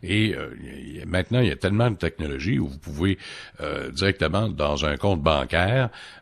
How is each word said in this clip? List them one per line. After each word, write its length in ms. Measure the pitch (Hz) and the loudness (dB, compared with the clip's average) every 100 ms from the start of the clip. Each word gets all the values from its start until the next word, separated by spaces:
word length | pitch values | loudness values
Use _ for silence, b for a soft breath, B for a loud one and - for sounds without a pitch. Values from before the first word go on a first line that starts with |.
et, 320 | - 104 107 - | -2 2 2 0
euh, 140 | 71 60 | -6 -10
y 340 | - 67 - - | -14 -14 -12 -12
a, 20 | |
y 20 | |
a, 40 | 78 | -4
maintenant, 340 | 90 90 123 | -2 0 2
il 60 | 113 | 2
y 20 | |
a 40 | 69 | 2
tellement 360 | 92 104 120 | 0 2 2
de 40 | 98 | 2
technologies 640 | 82 - 76 67 80 69 | -2 -2 -6 -2 0 0
où 80 | 71 | -2
vous 100 | 69 | -6
pouvez, 400 | 82 71 92 95 B B B - | -10 0 0 0 B B B -10
euh, 300 | 73 69 67 | -6 -6 -6
directement 560 | 71 98 95 78 90 - | 0 2 2 2 2 0
dans 380 | 71 73 73 76 | 0 0 2 0
un 100 | 71 | 0
compte 240 | 98 90 | 2 2
bancaire, 680 | 76 73 65 82 92 127 127 B B B | 4 4 2 2 4 2 0 B B B